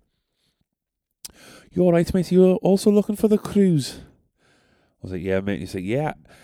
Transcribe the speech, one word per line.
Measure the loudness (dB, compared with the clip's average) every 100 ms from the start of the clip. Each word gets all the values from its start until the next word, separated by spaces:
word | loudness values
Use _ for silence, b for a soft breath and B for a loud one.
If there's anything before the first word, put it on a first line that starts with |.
| _ _ _ _ _ _ _ _ _ _ _ _ -20 B B B B
"You | 0
all | 2
right, | 2 0
mate? | -2 0
Are | 4
you | 4 4
also | 0 2 2
looking | 2 0 -2
for | 0
the | 0
cruise?" | 0 0 2 2 -2 -12
I | -20 _ _ _ _ _ _ _ _ _
was | -12
like, | -8
"Yeah, | -4 -2
mate." | -2 -6
He's | -8
like, | -10
"Yeah, | -6 -6 -6 -10 _ b